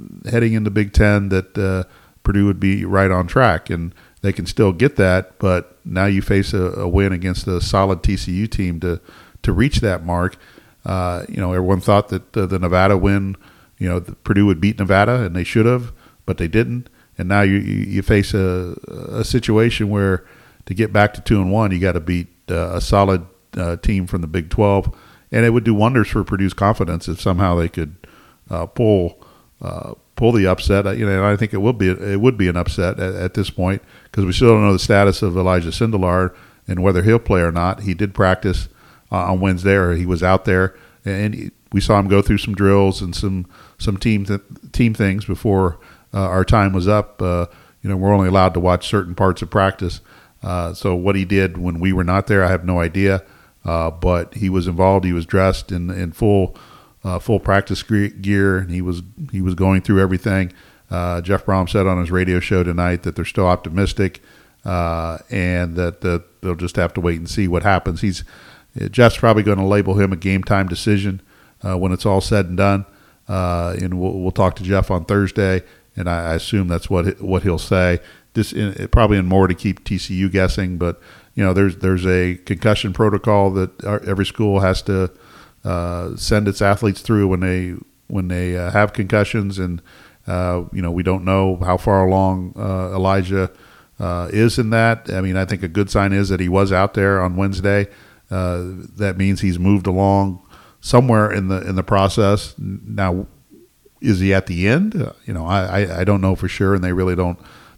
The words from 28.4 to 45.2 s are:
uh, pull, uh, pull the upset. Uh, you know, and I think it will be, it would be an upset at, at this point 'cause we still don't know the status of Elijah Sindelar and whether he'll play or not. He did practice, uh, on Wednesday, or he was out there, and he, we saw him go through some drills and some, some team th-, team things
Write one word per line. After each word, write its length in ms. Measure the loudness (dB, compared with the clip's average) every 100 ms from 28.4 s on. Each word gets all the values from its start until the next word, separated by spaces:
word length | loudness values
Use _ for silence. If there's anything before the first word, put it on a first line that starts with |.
| -12
uh, 160 | -8 -8
pull, 580 | 0 4 4 2 -6 -20 _ _ -16
uh, 340 | -14 -12 -14 -16 _
pull 160 | 0 4
the 160 | 4 4
upset. 400 | 2 2 2 2
Uh, 60 |
you 140 | -2 -2
know, 100 | 0
and 80 |
I 120 | 0 0
think 160 | -2
it 60 | 0
will 140 | 0
be, 160 | 2 0
it 320 | 0 -2 2
would 160 | 2 2
be 120 | 0
an 80 | 0
upset 440 | -2 -2 -2 -2
at, 140 | -6
at 200 | -4 -6
this 160 | -4 -6
point 320 | -2 -2 -2 _ -20 _
'cause 140 | -2
we 80 | -2
still 160 | 4 6
don't 160 | 6
know 80 | 6
the 60 | 2
status 440 | 4 4 4 2
of 140 | 0 0
Elijah 340 | 2 0 0
Sindelar 640 | -2 -2 0 0 0 0 -4 -20 _ -8
and 140 | -2
whether 200 | 2 2
he'll 160 | 4 2
play 220 | 2 0
or 120 | 2
not. 300 | 0 -2 -2
He 120 | -4
did 200 | -4 -4
practice, 540 | 0 2 2 0 -2 -4 _ _ _ -8
uh, 180 | -4 -2
on 80 | 0
Wednesday, 360 | 0 0 2
or 200 | 2 2
he 120 | 0 0
was 160 | 0
out 220 | 2 2
there, 300 | 2 2 0 -4 -20 _
and 300 | -8 -4 -4
he, 160 | -4 -12 -14 _
we 80 | -2
saw 200 | 2 2
him 80 | 4
go 120 | 4
through 160 | 4 0
some 160 | 0
drills 460 | 0 2 4 2 0
and 140 | -6
some, 320 | -6 -4 -4 -8 -14 -20 -8
some 180 | -4 -2
team 280 | 0 0
th-, 160 | -2 -6 -8 -20 -8
team 220 | 0 0
things 300 | 2 0 -2